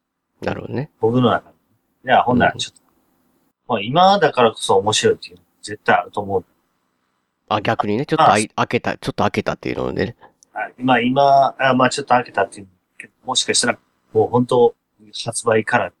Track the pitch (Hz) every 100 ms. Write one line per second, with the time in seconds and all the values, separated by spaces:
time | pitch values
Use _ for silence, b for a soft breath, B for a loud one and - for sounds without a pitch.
0 | _ _ _ _ - - - 113 147 _
1 | 110 123 117 87 - _ _ _ _ _
2 | 127 120 - 123 90 - - - _ _
3 | _ _ _ _ _ _ - 113 104 156
4 | 190 202 - - 117 - - 98 104 104
5 | 110 87 - 87 _ _ - - - 95
6 | 87 - 98 95 - _ _ _ _ _
7 | _ _ _ _ - 104 110 113 104 107
8 | 151 156 147 104 110 - 120 120 - -
9 | - - 104 - - - - - 64 -
10 | 98 - b _ _ 104 104 - 127 120
11 | 123 135 139 139 135 - 131 127 127 -
12 | 139 123 120 - 95 104 95 _ _ -
13 | - _ 123 123 - 104 123 110 _ _
14 | _ 110 104 120 123 127 120 - _ _
15 | 107 - 117 - 120 110 101 120 90 -